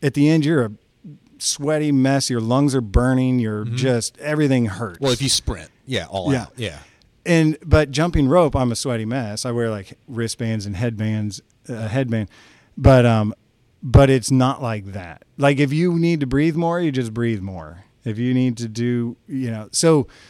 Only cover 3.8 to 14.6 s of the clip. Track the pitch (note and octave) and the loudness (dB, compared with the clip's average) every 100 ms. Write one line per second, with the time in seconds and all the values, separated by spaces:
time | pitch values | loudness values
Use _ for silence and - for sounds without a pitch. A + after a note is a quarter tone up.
3.8 | C3 A#2+ - - D3 D3+ D3 C3 A#2 F#2+ | 0 0 -2 -8 -4 0 2 2 0 -4
4.8 | A2+ E2+ C#3 B2 C3+ - - G2+ D#2 _ | -10 -4 -2 -2 -2 -2 -4 -8 -10 _
5.8 | - A#2+ D#2+ F#2+ F#2 C3 G#2+ - G#2+ C#2+ | -8 -8 -6 -6 -2 -2 -4 -8 -10 -10
6.8 | - _ _ _ - E3 D#3 D3+ D#3+ D#3 | -20 _ _ _ 0 4 4 0 2 2
7.8 | D3 C3+ E3+ D#3+ C3+ E3+ D#3+ C3+ B2+ A2+ | 4 0 0 2 4 4 4 2 0 -2
8.8 | C#3 A#2 A2 C3 A2 G#2+ B2+ A#2+ A#2 G#2 | -4 -4 -4 -4 -6 -6 -6 -2 -2 -4
9.8 | F#2+ - - A#2 A2+ - A2+ A2 G2+ F#2+ | -10 -20 -14 -6 -6 -4 -4 -4 -4 -4
10.8 | A#2+ G#2+ A2 A2 G#2 F#2+ - _ - A#2 | -4 -2 -2 -2 -4 -8 -16 _ -12 -8
11.8 | A2 A#2+ B2+ A2+ G2+ _ - _ _ - | -4 -2 -2 -2 -4 _ -20 _ _ 0
12.8 | C3+ C3 A#2+ A2+ G#2+ - _ _ _ _ | 6 6 6 4 0 -4 _ _ _ _
13.8 | C3 A#2+ C#3 C3+ A2 C3 B2+ C3+ | 2 6 6 4 2 2 2 0